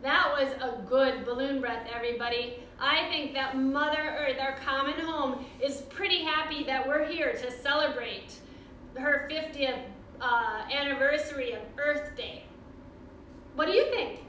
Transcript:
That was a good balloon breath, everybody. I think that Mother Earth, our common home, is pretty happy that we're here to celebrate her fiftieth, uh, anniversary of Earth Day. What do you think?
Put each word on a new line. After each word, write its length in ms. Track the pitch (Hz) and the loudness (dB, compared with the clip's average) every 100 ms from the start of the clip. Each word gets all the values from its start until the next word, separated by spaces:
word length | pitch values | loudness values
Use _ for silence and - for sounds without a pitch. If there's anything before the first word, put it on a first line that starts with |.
That 280 | 254 320 294 285 | 4 4 4 4
was 120 | 269 254 | 2 0
a 200 | 262 233 190 | -4 -4 2
good 380 | 262 262 254 - | 6 6 4 -2
balloon 340 | 240 269 277 | 0 0 0
breath, 280 | 240 226 233 | 0 -2 -4
everybody. 680 | 233 233 240 233 240 247 - - - | -4 -2 -2 0 -2 -2 -6 -12 -2
I 280 | 269 311 320 | 2 4 2
think 240 | 320 285 | 0 -2
that 240 | 269 269 262 | -2 -2 2
Mother 580 | 269 277 294 302 302 302 | 2 4 2 2 0 0
Earth, 180 | 285 262 | 0 0
our 160 | 269 262 | 0 -2
common 420 | 294 269 285 320 | 0 2 2 0
home, 440 | 330 311 269 254 - - | -2 0 0 -2 -6 -2
is 200 | 277 - | -2 -2
pretty 420 | - - 381 359 | -8 -4 2 2
happy 400 | 311 311 320 302 269 | 2 2 2 -2 0
that 220 | 262 262 | 0 2
we're 180 | 294 311 | 2 2
here 280 | 330 285 | 0 0
to 180 | 233 247 | 0 -4
celebrate 840 | - 285 294 294 247 233 196 - - - - - - - 254 | -4 2 4 2 0 -6 -8 -12 -16 -16 -18 -18 -18 -14 -2
her 320 | 277 285 277 | 2 2 2
fiftieth, 500 | 311 311 285 269 226 - - - - | -4 -4 0 0 0 -6 -14 -16 -4
uh, 400 | 247 339 339 320 - | 2 2 2 -2 -2
anniversary 840 | 277 285 269 269 302 302 285 247 | -2 0 2 4 4 0 -2 -4
of 60 | 226 226 - | -4 -8 -2
Earth 380 | 294 294 294 - | 0 0 -2 -8
Day. 280 | 202 - - - - - - - - - - - - - | -8 -10 -14 -18 -18 -18 -18 -18 -18 -18 -18 -18 -14 0
What 100 | 320 | 4
do 60 | |
you 180 | 403 - | 6 6
think? 300 | 480 - - | 2 -2 -6